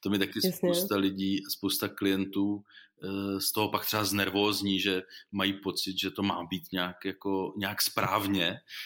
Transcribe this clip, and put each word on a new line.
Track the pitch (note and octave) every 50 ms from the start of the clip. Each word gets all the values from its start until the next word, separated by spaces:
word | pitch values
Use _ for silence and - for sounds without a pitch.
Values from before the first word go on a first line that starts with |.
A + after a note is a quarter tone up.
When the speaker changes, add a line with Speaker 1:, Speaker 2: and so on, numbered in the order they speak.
Speaker 1:
To | - G2
mi | G#2 G2+
taky | G2 G2 - A2 -
Speaker 2:
Jasně. | F#3
Speaker 1:
spousta | F3+ - - F3 F3 F3 F#3 G3+ G#2
lidí, | G2+ G2 G2 G2 G2 F#2+ F#2+ G2 F#2+ - -
spousta | - - - G2+ - - - G2
klientů, | - - G2+ G2 F#2+ F#2+ G2 G2 G2 G2 G2+ G#2 G#2 G#2 G#2 _ - - - - _ _ -
eh, | F#2+ G2 G2 G2+ G2 G2 F#2+
z | F#2+ -
toho | - G#2+ G#2+ G2
pak | - G2+ -
třeba | - G#2+ G#2+ G#2+
znervózní, | G2 G2+ G2+ G2 F#2 F#2+ G2+ G2+ G#2+ G2+ F#2+ G2+ G2+ G2 F#2+
že | F2+ G2+ F#2+ F#2 F#2 - - - - _
mají | - G2+ F#2+ G2
pocit, | F#2+ F#2+ - F#2+ F2 - - G2 F#2 F#2
že | - F#2+
to | - -
má | G2+ G2+ F#2 F2 F2 E2+
být | G2 F2+ - -
nějak | - F#2 F2+ F2+ F2+ - -
jako, | F#2+ F#2 - - G2 G2 F#2+ F#2+ - - G#2
nějak | G2 G2 G#2 -
správně. | - - - - G2 F#2 F#2+ G#2+ G2+ G2 G2 F#2+ E2+ E2+ F#2 C3 - - - - -